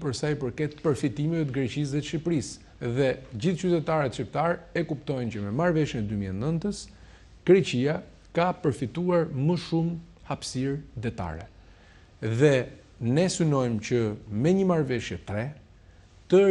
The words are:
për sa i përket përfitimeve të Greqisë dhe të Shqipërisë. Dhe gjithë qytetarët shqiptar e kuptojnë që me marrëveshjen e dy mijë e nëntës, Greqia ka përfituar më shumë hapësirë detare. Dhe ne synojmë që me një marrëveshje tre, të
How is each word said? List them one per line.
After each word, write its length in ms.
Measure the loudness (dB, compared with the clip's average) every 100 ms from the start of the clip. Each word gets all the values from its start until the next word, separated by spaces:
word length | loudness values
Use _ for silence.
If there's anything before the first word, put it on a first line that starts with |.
për 160 | -4 -2
sa 140 | -2
i 40 | -2
përket 380 | -4 -4 -6 -2
përfitimeve 640 | 0 0 0 -2 -2 0
të 100 | -2
Greqisë 380 | -2 -2 -2 -2
dhe 80 | -2
të 60 | -4
Shqipërisë. 560 | -4 -2 -2 -2 -10 -18 -8 -4 2
Dhe 120 | 2 0 -6
gjithë 260 | -2 -2 0
qytetarët 540 | 2 0 2 0 0 -2
shqiptar 420 | -6 -2 0 0 -4
e 120 | -4 -4
kuptojnë 440 | -6 -4 -4 -4
që 100 | -4
me 80 | -4 0
marrëveshjen 440 | 2 2 0 -2
e 40 | -4
dy 100 | -2
mijë 120 | -4
e 60 | -4
nëntës, 420 | -2 -2 -2 -6 -10 -20 -20 -20 -20 -6 6
Greqia 520 | 6 6 0 0 -2 -6 -20 -6
ka 180 | 0 0 2
përfituar 640 | -2 -2 -4 -2 2 2 2
më 240 | 0 0 0
shumë 320 | 0 0 0 -4 -12 -18 -10
hapësirë 480 | -8 -6 -4 -2 -4 -8 -6
detare. 460 | -6 -4 -6 -6 -12 -20 -20 -20 -20 -20 -20 -6
Dhe 320 | -2 4 6 6 0 -10 -20 -4
ne 240 | 0 2 2
synojmë 520 | 2 2 2 2 -2 0
që 120 | 0 0 -2 -6
me 240 | 0 2 4
një 100 | 4
marrëveshje 520 | 2 2 -2 -4 -10 -6
tre, 180 | -4 -4 -8 -20 -20 -20 -20 -20 -16 2
të 140 | 6 6